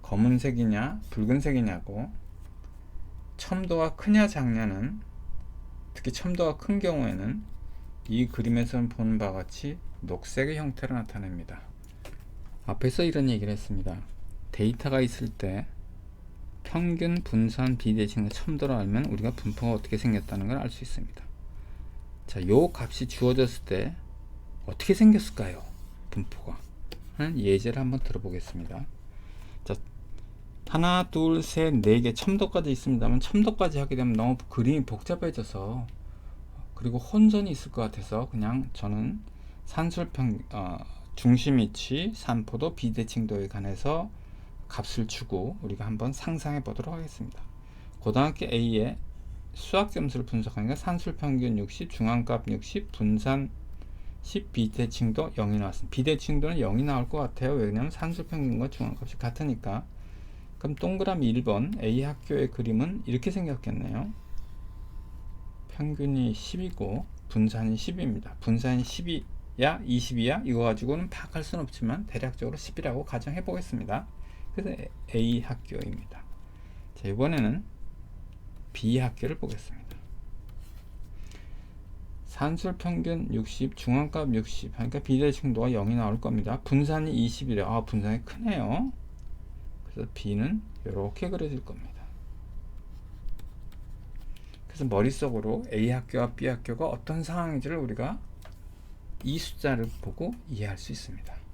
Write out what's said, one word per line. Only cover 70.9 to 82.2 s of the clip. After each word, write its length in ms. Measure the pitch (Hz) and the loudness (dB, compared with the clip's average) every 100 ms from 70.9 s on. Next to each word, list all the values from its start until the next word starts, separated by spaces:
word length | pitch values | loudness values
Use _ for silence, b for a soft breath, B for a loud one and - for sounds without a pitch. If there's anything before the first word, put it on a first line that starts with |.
| 156 180 | 0 -2
파악할 340 | - - 160 | -6 -6 -6
수는 200 | 151 175 | -4 -4
없지만 420 | 135 - 113 151 208 | -4 -2 0 0 -2
대략적으로 500 | 117 127 - 120 147 | -2 -4 -2 -4 -4
십이라고 480 | - - 143 123 | -8 -4 -2 -2
가정해 400 | 147 127 139 170 | -2 -4 -2 -4
보겠습니다. 640 | 180 180 - 117 101 113 - - B B B | -2 -4 -2 -4 -2 -2 -4 -10 B B B
그래서 280 | - 196 - - - - | -4 -4 -4 -8 -10 -2
A 280 | 113 117 120 | 4 4 4
학교입니다. 800 | 117 120 - - - 120 - - - - B B B B B | 0 -6 -6 -6 -4 -6 -8 -12 -10 -12 B B B B B
자, 140 | - 98 | -8 -4
이번에는 560 | 104 143 160 110 156 214 - - - - - - - - - - | 2 4 4 4 2 -4 -8 -10 -10 -14 -14 -14 -14 -14 -12 -12
B 260 | - 110 127 | -2 2 4
학교를 400 | 127 - - - | 2 -2 -4 -2
보겠습니다. 580 | - - - - - - - - - - - - - - - - - B B B B B B B B - - - | -4 -6 -8 -10 -10 -12 -10 -10 -8 -10 -10 -12 -12 -14 -14 -12 -10 B B B B B B B B -12 -10 -10